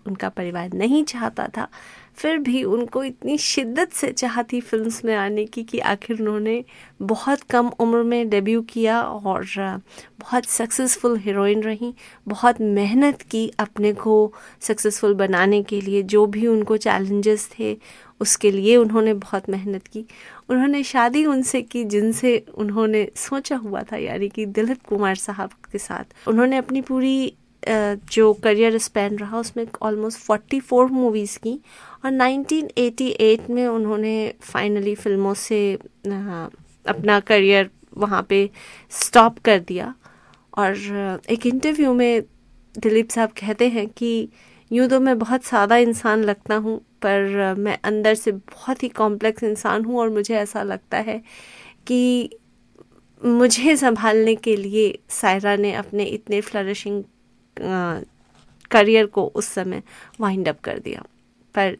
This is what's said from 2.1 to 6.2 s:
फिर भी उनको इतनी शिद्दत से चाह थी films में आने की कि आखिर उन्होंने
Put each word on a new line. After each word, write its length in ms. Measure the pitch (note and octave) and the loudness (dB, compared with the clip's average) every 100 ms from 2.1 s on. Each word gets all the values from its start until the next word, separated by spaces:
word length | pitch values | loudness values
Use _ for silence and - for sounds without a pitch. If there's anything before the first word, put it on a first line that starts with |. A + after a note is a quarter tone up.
| - | -6
फिर 220 | D4+ D#4+ | -2 -2
भी 260 | C4 C4 | 0 -2
उनको 400 | A3 A3+ A#3 C4 | 0 -2 -2 -4
इतनी 340 | C4+ B3+ B3 D4 | -6 -8 -4 -2
शिद्दत 560 | - C#4+ A#3 C#4 F4 | -2 -2 -2 -2 -2
से 180 | - C4+ | -2 -4
चाह 320 | B3+ B3 A#3+ | -2 -4 -4
थी 180 | A#3+ B3 | -4 -6
films 440 | A#3+ A3 A3+ A3+ A3+ | -2 -2 -2 -4 -2
में 100 | G#3 | -2
आने 300 | G3 G#3 G#3+ | -2 -2 -4
की 180 | A#3+ | -8
कि 160 | A3+ A#3 | -8 -4
आखिर 400 | - G#3 - | -2 -2 -4
उन्होंने 460 | A3 | -4